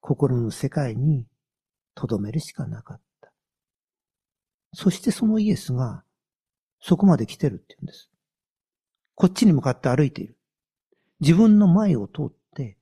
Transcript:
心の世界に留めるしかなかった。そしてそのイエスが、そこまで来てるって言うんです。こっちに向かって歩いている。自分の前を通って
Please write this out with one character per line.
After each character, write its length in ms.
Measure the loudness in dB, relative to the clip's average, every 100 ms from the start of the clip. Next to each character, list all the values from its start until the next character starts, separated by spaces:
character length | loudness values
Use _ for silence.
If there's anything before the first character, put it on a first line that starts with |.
心 360 | -6 -2 0 -2
の 140 | -4
世 180 | -6 -8
界 260 | -6 -6 -4
に 320 | -2 -2 -6 _ _ _ _ _ _ -12
留 260 | -6 -6
め 100 | -4
る 80 | -8
し 120 | -8
か 160 | -12 -12
な 140 | -12
か 140 | -16 -20
っ 60 | _ _
た。 100 | _ _ _ _ _ _ _ _ _ _ _ _ _ _ _
そ 160 | -2 -2
し 100 | -2
て 120 | -6
そ 140 | -2 -2
の 140 | 0
イ 100 | 0
エ 60 | -2
ス 180 | -4
が、 300 | -4 -4 -8 _ _ _ _ _ _ _ _
そ 160 | -2 2
こ 80 | 4
ま 100 | 2
で 100 | -2
来 120 | -4
て 120 | -6
る 60 | -6
っ 20 |
て 60 | _
言 80 | -20
う 20 |
ん 20 | -20
で 80 |
す。 160 | -20 _ _ _ _ _ _ _ _ _ _ _ 0
こ 120 | 0
っ 20 |
ち 160 | 4 4
に 80 |
向 80 | 4
か 100 | 0
っ 80 | -2
て 80 | -2
歩 160 | 0
い 80 | 0
て 100 | -2
い 60 | -14
る。 100 | _ _ _ _ _ _ _ _ _
自 120 | 2
分 240 | 6 6 6
の 100 | 6
前 280 | 4 2 -2
を 140 | -4
通 140 | -8 -10
っ 60 | _ _ -12
て 220 | -12 -14